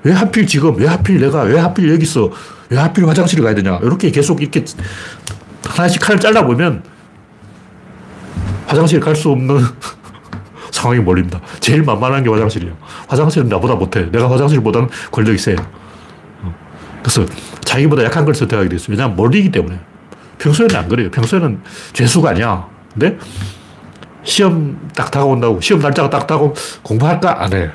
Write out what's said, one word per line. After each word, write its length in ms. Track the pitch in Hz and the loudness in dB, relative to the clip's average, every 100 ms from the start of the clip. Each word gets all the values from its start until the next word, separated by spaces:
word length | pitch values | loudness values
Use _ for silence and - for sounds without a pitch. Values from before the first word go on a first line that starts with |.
왜 80 | 139 | 4
하필 340 | 185 208 220 202 | 2 2 2 2
지금? 280 | 147 156 101 | 2 2 2
왜 100 | 123 | 2
하필 320 | 180 - 180 | 2 2 2
내가? 220 | 135 151 | 2 2
왜 160 | 107 151 | 2 2
하필 320 | 170 190 165 | 2 2 2
여기서? 380 | 160 156 127 101 - - - - | 2 2 0 -2 -4 -18 -20 -4
왜 80 | 123 | 0
하필 300 | 165 185 165 | 2 2 2
화장실에 340 | 156 170 160 | 2 2 2
가야 100 | 113 104 | 2 2
되냐? 240 | 95 90 | 0 0
이렇게 260 | 120 175 156 | 0 0 0
계속 300 | 147 143 143 | 0 0 0
이렇게 220 | 143 - - - 92 - - - - - - - - | -2 -4 -4 -10 -12 -12 -16 -16 -14 -14 -18 -16 -8
하나씩 340 | - 175 175 | 0 0 2
칼을 180 | - 196 | 2 2
잘라보면 640 | 208 220 139 120 175 101 - - - - - - - - - - - - - - - - - - - | 4 4 2 2 0 -2 -10 -20 -20 -20 -20 -20 -20 -20 -20 -20 -20 -20 -20 -20 -12 -6 -4 -6 0
화장실 320 | 143 165 156 | 2 4 2
갈 160 | 156 151 | 2 0
수 140 | 151 | 0
없는 280 | 131 131 143 120 - - - - - | 0 2 2 2 -2 -16 -16 -20 -20
<laughs> 560 | - - - - - | -18 -16 -16 -20 -10
상황에 280 | - 120 123 | -4 0 2
몰립니다. 400 | 92 90 90 90 - - | 2 0 0 -6 -12 -6
제일 240 | - 147 | 0 2
만만한 400 | 147 104 127 139 | 2 0 0 0
게 60 | 120 | 2
화장실이에요. 440 | 107 107 87 87 82 - - - | 2 0 -2 -8 -12 -18 -20 -4
화장실은 420 | 135 156 151 120 | 0 2 2 0
나보다 260 | 95 120 110 | 0 0 0
못해. 340 | 95 104 85 | 0 -2 -2
내가 180 | 113 123 | 0 2
화장실보다는 580 | 127 143 147 110 113 127 - - | 2 2 2 2 0 -2 -6 -6
권력이 260 | - 110 101 | 0 2 2
세. 180 | - 90 - - - - - - - - | 0 -2 -4 -14 -20 -20 -20 -20 -20 -14
어. 100 | 92 82 - - - - | -14 -14 -18 -20 -20 -8
그래서 220 | 123 117 92 - - - | -2 0 -2 -4 -16 -12
자기보다 420 | - 123 151 147 | -4 0 2 2
약한 220 | 113 170 151 | 2 2 0
걸 80 | |
선택하게 360 | 147 98 110 92 | 0 0 0 0
됐어요. 180 | 87 - | -2 -4
왜냐하면 240 | 104 131 90 | -2 -2 0
몰리기 360 | 117 208 196 | 2 4 2
때문에. 280 | 95 82 90 - - - - - - | 0 -4 -8 -14 -20 -20 -20 -20 -4
평소에는 360 | 147 151 233 151 | 0 2 2 2
안 120 | 82 | 0
그래요. 220 | 120 95 | -2 0
평소에는 480 | - 113 190 160 98 - - - | -2 0 0 0 -4 -10 -20 -12
죄수가 360 | - 120 185 165 | 0 2 4 2
아니야. 360 | 90 117 92 - - - | 2 0 -2 -6 -20 -12
근데 240 | 107 160 - - - - - - - - - - - | 0 0 0 -12 -12 -12 -12 -20 -20 -20 -20 -20 -14
시험 560 | - - 196 165 147 135 143 - | -4 2 2 2 -2 -6 -10 -8
딱 160 | 143 | -4
다가온다고, 500 | 139 139 127 120 95 | 0 2 2 0 0
시험 200 | - 180 | 0 2
날짜가 280 | 143 135 139 | 2 0 0
딱 160 | 139 - | -2 -2
다가오면 300 | 156 147 143 - - | 0 0 -2 -12 -14
공부할까? 600 | - 110 147 175 185 - | -4 0 2 2 0 0
안 100 | 92 | -2
해. 160 | 95 82 | -2 -2